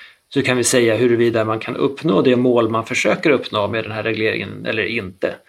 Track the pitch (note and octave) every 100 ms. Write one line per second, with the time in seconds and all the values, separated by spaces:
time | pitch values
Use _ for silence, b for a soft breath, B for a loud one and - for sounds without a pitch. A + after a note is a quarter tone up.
0 | B B B C#3 B2+ B2+ A#2 B2+ A#2 A2
1 | B2 A#2 A#2 A2 A2 A2 - - C#3 -
2 | D#3 F#3 C3 B2 B2+ A#2+ A2 A2+ A2+ B2+
3 | - F#3+ E3 C3 - G#2+ G2+ A2 A2 A2
4 | A2 G#2+ G#2+ A2+ G2+ G#2 A2+ A2 G2 A2+
5 | F#2 - F2+ -